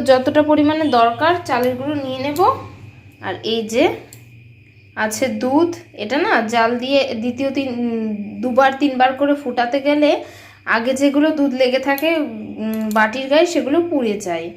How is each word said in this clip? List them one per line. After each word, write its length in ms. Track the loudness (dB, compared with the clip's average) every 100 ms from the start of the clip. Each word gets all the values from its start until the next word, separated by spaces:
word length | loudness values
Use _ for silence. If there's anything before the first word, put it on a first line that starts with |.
যতটা 400 | 4 4 4 2
পরিমাণে 420 | 4 4 4 2 2
দরকার 440 | 4 2 2 0 0
চালের 300 | -2 -2 -2 -2
গুঁড়ো 200 | -4 -6
নিয়ে 240 | -6 -6
নেব। 180 | -4 2 2 2 -4 -18 -20 -20 -20 -14
আর 140 | -10 -8
এই 180 | -4 -4 -2
যে 160 | 0 0 0 -12 -20 -20 -20 -20 -20 -20 -20 _ -6
আছে 300 | -4 -2 -4 -2
দুধ, 320 | 0 2 2 -2 -14 -12
এটা 200 | -4 -2
না 140 | 2 0 2
জাল 240 | 2 2 0
দিয়ে 220 | 0 0 0
দ্বিতীয় 360 | -2 -6 -4 -4
তিন, 180 | -2 -4 -4 -4 -4 -4 -6 -8 -6
দুবার 320 | -2 4 2 4
তিনবার 320 | 0 2 2 2
করে 180 | 0 0
ফুটাতে 420 | -2 -2 -2 0
গেলে 300 | 0 2 4 2 -4 -18 -20 -14 -2
আগে 260 | -2 0
যেগুলো 340 | 2 2 4 2
দুধ 220 | 2 0
লেগে 260 | 2 0 0
থাকে, 280 | -2 -2 0 0 -2 -6 -12 -8
উম, 260 | -6 -4 -2
বাটির 360 | 2 0 0 0
গায়ে 180 | 2 4
সেগুলো 320 | 2 0 0 0
পুড়ে 260 | 0 0 -2
যায়। 260 | -4 -6 -8